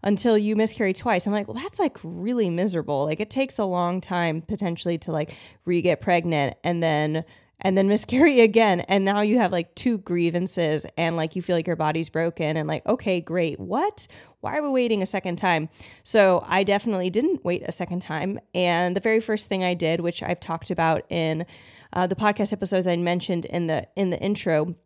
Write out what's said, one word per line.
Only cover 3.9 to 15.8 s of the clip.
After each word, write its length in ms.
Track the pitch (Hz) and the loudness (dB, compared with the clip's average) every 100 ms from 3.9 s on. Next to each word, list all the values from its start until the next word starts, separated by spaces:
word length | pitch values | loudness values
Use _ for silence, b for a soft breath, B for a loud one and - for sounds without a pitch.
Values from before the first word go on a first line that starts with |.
| 185 | -2
time 400 | - 180 170 160 | -4 -2 0 -2
potentially 560 | 160 208 202 170 175 165 | -6 -4 -4 -4 -4 -4
to, 120 | - | -4
like, 240 | 156 151 B B B | -4 -4 B B B
re-get 380 | - 175 165 151 | -2 0 2 0
pregnant 560 | - 175 170 156 139 - | 2 2 2 0 0 -2
and 200 | - 170 | -2 0
then, 420 | 165 151 151 156 165 b b _ | 2 2 0 -2 -6 b b _
and 140 | 190 190 | 0 2
then 120 | 196 | 4
miscarry 520 | 208 - 254 311 262 | 2 0 4 6 8
<laughs> 80 | 226 | 6
again. 320 | 214 220 180 | 6 4 4
And 220 | - 196 | 2 2
now 160 | 196 202 | 2 2
you 180 | 208 247 | 2 4
have, 140 | 202 | 2
like, 220 | 185 170 | 0 -4
two 240 | - 254 226 | -4 -2 -2
grievances 880 | - 175 170 170 180 - 165 151 - - | -2 0 0 0 -2 -2 0 0 -4 -2
and, 200 | 165 170 | -2 0
like, 200 | 160 185 | -4 -4
you 60 | |
feel 120 | 175 | -2
like 120 | 175 165 | -2 0
your 100 | 165 | -2
body's 320 | 156 160 160 | 0 -2 -4
broken 480 | 160 165 170 156 160 | -2 -2 -2 -2 -2
and, 100 | 151 | -2
like, 200 | 156 - | -4 -2
"Okay, 340 | 240 - 185 | -2 0 -2
great. 400 | 170 175 165 - | -2 -2 -2 -4
What? 460 | 127 214 381 415 - B B B | -6 -2 -2 -4 -20 B B B
Why 160 | - 302 | -6 -4
are 60 | |
we 80 | 294 | -2
waiting 320 | 262 240 214 | 0 2 0
a 40 | 185 | -2
second 300 | 202 185 175 | -4 -4 -2
time?" 320 | 190 170 160 B | 0 0 -2 B